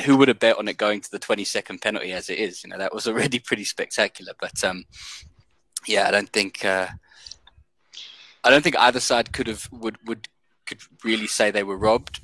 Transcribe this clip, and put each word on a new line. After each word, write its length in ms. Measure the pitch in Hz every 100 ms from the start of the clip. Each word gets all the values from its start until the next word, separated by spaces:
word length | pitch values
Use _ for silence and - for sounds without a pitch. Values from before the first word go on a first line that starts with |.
| 139
who 100 | 135
would 120 | 135
have 100 | 113
bet 180 | 113 107
on 80 | 104
it 100 | 95
going 240 | 104 104
to 80 | -
the 80 | 101
twenty-second 640 | - 107 98 107 - 95
penalty 300 | 110 104 87
as 180 | 92 87
it 80 | 90
is? 260 | 104 87
You 60 | -
know, 80 | 92
that 160 | 95
was 120 | 107 120
already 320 | 110 147 123
<laughs> 100 | -
pretty 160 | 110
spectacular. 680 | 98 - - - 104 - 92 -
But, 240 | 92 -
um, 220 | 98 92 - - - - - _ _ _ _ - -
yeah, 220 | 104 98
I 20 |
don't 200 | 101 98
think, 340 | 107 98 -
uh, 220 | 101 95 92 - _ - - - _ _ _ _ _ - - - - _
I 80 | 123
don't 120 | 139
think 160 | 147 -
either 220 | 123 123
side 320 | - 120 113
could 140 | - 117
have, 220 | 107 -
would, 280 | 123 110 107 113
would, 220 | 110 - _ _ _ -
could 140 | - - _
really 220 | 113 110 104
say 240 | - 107
they 120 | 104
were 140 | 98 95
robbed, 440 | 107 113 - -